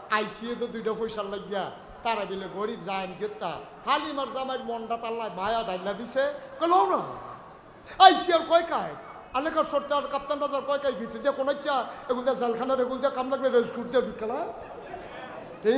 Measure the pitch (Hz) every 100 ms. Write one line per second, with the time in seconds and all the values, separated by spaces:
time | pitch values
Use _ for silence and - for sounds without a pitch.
0 | - 214 214 - 233 240 233 214 208 220
1 | 226 - 196 202 175 196 160 - - -
2 | 233 220 190 190 190 175 214 226 165 190
3 | 185 180 208 - 185 143 - - 220 294
4 | 311 277 262 233 262 254 226 233 220 233
5 | 233 226 214 175 196 226 220 185 190 196
6 | 233 262 277 294 - - 330 359 392 302
7 | 147 123 - - - - - - - -
8 | 381 370 359 330 320 339 339 277 175 147
9 | - - - 254 311 320 294 285 285 285
10 | 277 277 277 285 285 277 269 285 277 202
11 | 226 226 277 277 269 285 302 269 220 -
12 | - 247 254 240 240 226 262 262 247 254
13 | 277 262 254 262 262 240 233 233 240 247
14 | 220 - 220 262 403 - - - - -
15 | - - - - - - 208